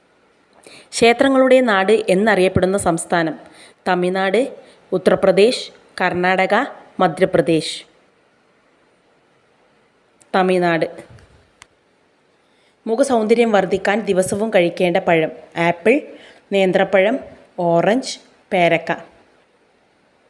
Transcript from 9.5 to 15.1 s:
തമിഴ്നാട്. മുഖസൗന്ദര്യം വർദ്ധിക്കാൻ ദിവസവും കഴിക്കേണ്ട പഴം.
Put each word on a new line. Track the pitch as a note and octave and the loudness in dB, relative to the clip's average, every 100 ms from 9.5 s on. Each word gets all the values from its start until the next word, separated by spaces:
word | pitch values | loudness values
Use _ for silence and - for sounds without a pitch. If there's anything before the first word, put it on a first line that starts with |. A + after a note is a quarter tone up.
| _ _ _ _ _ _ _ _ G3 | _ _ _ _ _ _ _ _ 0
തമിഴ്നാട്. | F#3 F3+ F3 E3 - - - - - _ _ _ - _ _ _ _ _ _ _ _ _ _ _ A3 | 2 2 0 0 -4 -8 -20 -20 -20 _ _ _ -20 _ _ _ _ _ _ _ _ _ _ _ -6
മുഖസൗന്ദര്യം | A3+ C#4 A#3 G#3+ A#3 A3+ | -2 0 0 0 0 2
വർദ്ധിക്കാൻ | G3+ F#3 F#3+ G#3 G#3+ | 0 0 -4 -2 -4
ദിവസവും | G3+ F3+ F#3 G3+ A3+ G3+ | -2 -2 -2 -4 -2 0
കഴിക്കേണ്ട | E3+ F3 F3+ F3+ | 0 0 -2 0
പഴം. | F#3 | 0